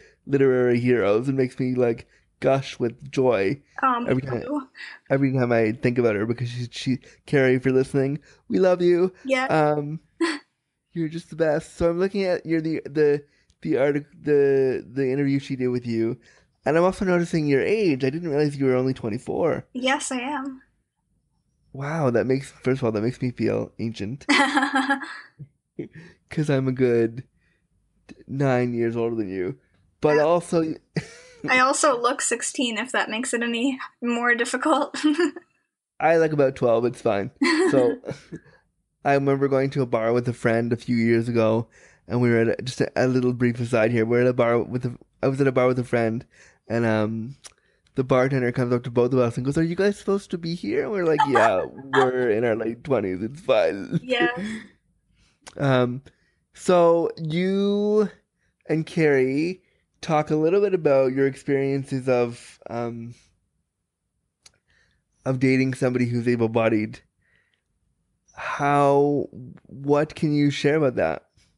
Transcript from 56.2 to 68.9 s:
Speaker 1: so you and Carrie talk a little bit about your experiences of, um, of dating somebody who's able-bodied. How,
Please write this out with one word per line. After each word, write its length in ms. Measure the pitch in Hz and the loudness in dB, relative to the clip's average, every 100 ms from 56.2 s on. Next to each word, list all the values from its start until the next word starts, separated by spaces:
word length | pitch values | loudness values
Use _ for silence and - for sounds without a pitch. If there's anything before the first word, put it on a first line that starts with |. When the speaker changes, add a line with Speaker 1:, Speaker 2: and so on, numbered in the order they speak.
| _ _ _ | _ _ _
Speaker 1:
so 560 | - - 175 170 170 160 - | -6 2 4 6 4 0 -4
you 920 | 156 165 185 196 202 202 208 214 196 - _ _ _ _ - | -4 -2 0 0 0 0 0 2 0 -4 _ _ _ _ -4
and 160 | 156 156 | -4 -2
Carrie 760 | 170 151 135 131 139 170 185 _ _ _ _ | 0 4 4 2 0 -4 -6 _ _ _ _
talk 280 | - 151 151 | -2 -2 0
a 60 | 156 | 0
little 260 | 160 202 | 2 2
bit 140 | 202 185 | 2 2
about 380 | 156 135 135 | 2 4 4
your 120 | 135 139 | 2 0
experiences 840 | 135 - 139 139 139 135 135 131 | 0 -2 0 0 -2 -4 -4 0
of, 520 | 120 120 120 - - - | 0 0 -4 -18 -20 -12
um, 460 | 117 117 117 117 123 _ _ _ _ _ _ _ _ _ _ _ _ _ _ _ _ _ _ _ _ 131 | -8 -8 -10 -14 -18 _ _ _ _ _ _ _ _ _ _ _ _ _ _ _ _ _ _ _ _ -6
of 140 | 131 | 0
dating 340 | 131 131 131 | 2 2 0
somebody 320 | 127 131 123 120 | 0 -2 0 0
who's 220 | 120 120 | 0 0
able-bodied. 720 | 120 113 113 113 107 107 - _ _ _ _ _ _ _ _ _ _ _ _ _ - | 2 2 2 2 2 -2 -8 _ _ _ _ _ _ _ _ _ _ _ _ _ -14
How, 920 | - - 143 143 143 | -10 -4 0 2 4